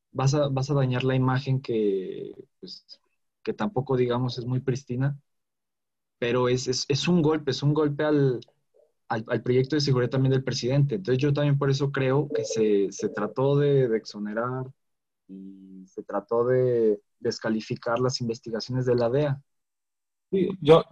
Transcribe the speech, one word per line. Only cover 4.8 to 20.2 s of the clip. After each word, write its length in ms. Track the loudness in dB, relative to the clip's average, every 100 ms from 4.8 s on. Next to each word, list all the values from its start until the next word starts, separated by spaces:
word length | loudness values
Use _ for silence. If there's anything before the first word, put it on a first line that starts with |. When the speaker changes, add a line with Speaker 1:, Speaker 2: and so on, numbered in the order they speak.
| -4 -2 -2 -4 _ _ _ _ _ _ _ _ _ -6
Speaker 1:
pero 300 | -2 2 2
es, 200 | 0 -2
es, 160 | -4 -2
es 200 | -2 2
un 140 | 2
golpe, 280 | 2 0 -2
es 120 | -2
un 100 | 0
golpe 320 | 2 0 0
al, 360 | 0 2 2 0 -8 _ _ _ _ _ -8
al, 160 | -8 -4
al 160 | -4
proyecto 340 | 0 2 2 0
de 40 |
seguridad 300 | 2 2 2
también 220 | 0 2
del 120 | 0
presidente. 520 | -2 -4 0 2 2 0
Entonces, 260 | 0 0
yo 100 | 2
también 240 | 2 2 2
por 140 | 0
eso 200 | 0 0
creo 380 | 0 0 2 0
que 160 | -4
se, 480 | -4 0 2 2 0
se 160 | -2 -6
trató 500 | -4 -6 0 2 2
de, 300 | 4 4 2
de 80 | 0
exonerar 720 | -4 -10 -6 -4 -4 -6 -10 -14 _ _ _ _ -20
y 580 | -18 -18 -20 -20 -20 -18
se 160 | -14
trató 420 | -6 -6 -2 0
de 560 | 2 2 2 2 2 2 _ _
descalificar 800 | -6 -4 -2 -4 -4 -6 -4 -2
las 200 | 0 -2
investigaciones 640 | -4 -6 -8 -8 -6 -4
de 120 | 0 2
la 120 | 2
dea. 320 | 2 0 -2 -8 _ _ _ _ _ _ _